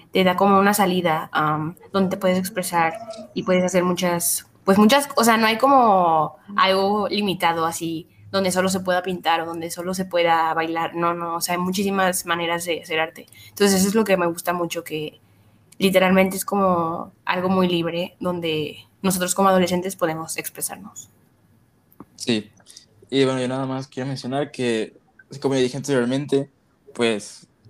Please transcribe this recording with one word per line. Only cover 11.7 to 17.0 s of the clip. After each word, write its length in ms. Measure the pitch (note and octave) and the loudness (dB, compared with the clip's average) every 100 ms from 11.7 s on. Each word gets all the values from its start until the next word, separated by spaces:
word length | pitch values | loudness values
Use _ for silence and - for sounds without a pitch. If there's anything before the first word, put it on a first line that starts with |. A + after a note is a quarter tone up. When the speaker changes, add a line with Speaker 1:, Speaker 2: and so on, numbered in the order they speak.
| F#3 G3 G3 F#3 F3+ F3+ | -2 -2 0 0 0 -4
Speaker 1:
maneras 400 | E3+ E3+ E3+ F3 | -4 -2 -4 -4
de 160 | D#3+ | -6
hacer 180 | - D#3+ | -4 -4
arte. 280 | D#3+ - - - - | -4 -6 -20 -20 -14
Entonces, 300 | - G3+ F#3+ | 0 2 4
eso 80 | G3 | 2
es 40 | |
lo 100 | A3 | 2
que 140 | G#3 F#3 | 2 2
me 80 | E3+ | 0
gusta 280 | E3+ - | -2 -4
mucho, 300 | F3 E3+ E3+ | -4 -4 -6
que 360 | D#3+ D#3 D3+ - _ _ _ _ _ - | -8 -8 -8 -12 _ _ _ _ _ -2
literalmente 600 | F#3+ F#3 F#3 F#3+ F#3+ G3 | 2 4 4 4 4 0
es 60 | |
como 680 | - G3+ F#3+ F3+ E3 E3+ | -4 0 2 2 0 -6